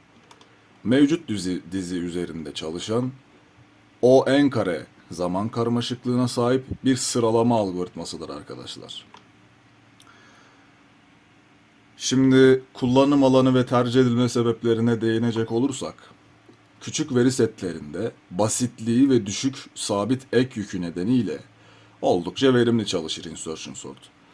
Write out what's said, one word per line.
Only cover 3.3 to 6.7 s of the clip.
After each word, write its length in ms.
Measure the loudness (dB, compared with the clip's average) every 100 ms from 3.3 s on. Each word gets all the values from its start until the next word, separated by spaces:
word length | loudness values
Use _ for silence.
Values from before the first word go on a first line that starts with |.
| _ _ _ -20 _ _ 0
O 220 | 6 6 6
N 220 | 2 2
kare 360 | 0 -2 -4 -8 _ -16
zaman 380 | -6 -4 -2 -4
karmaşıklığına 800 | -2 -2 -2 -4 -6 -2 0 0
sahip 360 | 0 0 0 -2